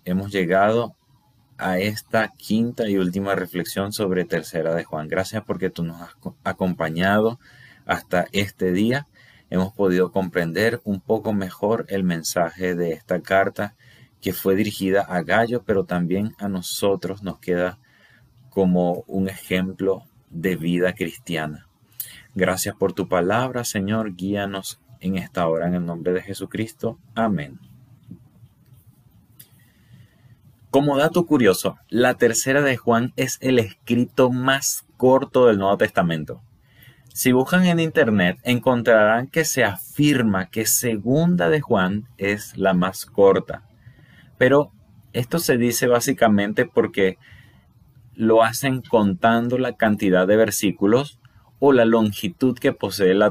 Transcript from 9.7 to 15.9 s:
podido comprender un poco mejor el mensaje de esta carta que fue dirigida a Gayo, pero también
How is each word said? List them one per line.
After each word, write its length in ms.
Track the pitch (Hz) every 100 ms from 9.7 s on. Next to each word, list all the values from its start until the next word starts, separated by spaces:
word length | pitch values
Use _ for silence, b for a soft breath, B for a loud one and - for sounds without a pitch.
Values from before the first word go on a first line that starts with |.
podido 400 | - 98 90 90
comprender 680 | 98 95 90 82 82 113 120
un 160 | 107 98
poco 320 | - 107 110
mejor 540 | 104 95 - 101 117 -
el 140 | 98
mensaje 720 | 92 80 78 90 85 - 92
de 200 | 87 85
esta 280 | 78 - 90
carta 540 | - 95 98 - 104 b b b b _
que 120 | 98
fue 220 | 90 95 95
dirigida 460 | 107 - 95 98
a 220 | 98 90
Gayo, 400 | 80 92 117 120
pero 220 | - 98
también 500 | 90